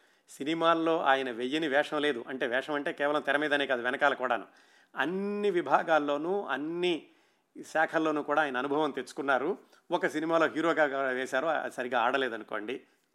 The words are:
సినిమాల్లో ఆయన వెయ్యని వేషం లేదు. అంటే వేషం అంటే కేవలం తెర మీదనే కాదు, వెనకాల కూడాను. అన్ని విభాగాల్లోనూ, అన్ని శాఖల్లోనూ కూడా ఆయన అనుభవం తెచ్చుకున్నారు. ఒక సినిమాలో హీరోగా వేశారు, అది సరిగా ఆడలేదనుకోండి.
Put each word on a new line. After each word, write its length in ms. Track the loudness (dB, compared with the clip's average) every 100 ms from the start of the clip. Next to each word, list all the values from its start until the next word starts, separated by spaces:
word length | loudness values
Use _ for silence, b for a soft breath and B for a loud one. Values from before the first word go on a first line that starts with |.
| b b _
సినిమాల్లో 720 | -8 -4 0 2 4 2 2
ఆయన 280 | 4 2 0
వెయ్యని 380 | -4 -4 -2 0
వేషం 300 | 0 0 0
లేదు. 260 | 0 -2 -6
అంటే 180 | -4 -2
వేషం 280 | -2 -2
అంటే 180 | -2 -4
కేవలం 280 | -2 -2 0
తెర 160 | 2 0
మీదనే 300 | 2 0 2
కాదు, 160 | 0
వెనకాల 320 | -2 2 2
కూడాను. 320 | 2 0 -2 -4 b b b b -4
అన్ని 540 | -2 -2 -2 0 0
విభాగాల్లోనూ, 920 | 0 4 2 4 2 2 0 -2 -4
అన్ని 640 | -2 -4 -4 -2 0 0 -6 b b b _ -18 -4
శాఖల్లోనూ 500 | 0 0 2 0 0
కూడా 200 | 0 0
ఆయన 140 | 0 0
అనుభవం 340 | 0 0 0
తెచ్చుకున్నారు. 680 | -2 -8 -4 0 2 0 -4 b b -4
ఒక 160 | -2 0
సినిమాలో 400 | -2 0 4 2
హీరోగా 640 | 2 2 4 2 2 -2
వేశారు, 380 | -2 -2 -2 0
అది 280 | -2 -4
సరిగా 260 | -6 -2 0
ఆడలేదనుకోండి. 800 | 2 2 0 -4 -8 -8 -6 -10 b b _